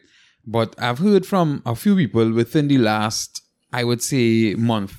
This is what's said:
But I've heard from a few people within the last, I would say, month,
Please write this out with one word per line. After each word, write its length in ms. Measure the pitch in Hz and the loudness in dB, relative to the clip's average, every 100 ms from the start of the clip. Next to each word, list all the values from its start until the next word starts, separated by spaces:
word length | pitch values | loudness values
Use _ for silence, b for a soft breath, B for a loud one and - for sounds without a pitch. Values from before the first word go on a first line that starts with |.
| b b b b 117 | b b b b -6
But 300 | 113 113 - | -4 -4 -4
I've 200 | 120 120 | -6 -2
heard 260 | 202 196 180 | 2 2 2
from 380 | 190 160 139 123 | 0 0 -2 -4
a 100 | 113 | -2
few 200 | 208 190 | 2 2
people 360 | 131 113 113 | 2 2 2
within 360 | 113 117 160 143 | 2 0 0 2
the 100 | 135 | 2
last, 640 | 107 107 107 - - - _ _ _ | 2 0 -2 -4 -10 -14 _ _ _
I 100 | 123 | -4
would 180 | 120 120 | -2 -2
say, 500 | - 139 117 113 110 98 | -2 0 2 2 2 0
month, 380 | 117 110 98 | -2 -2 -6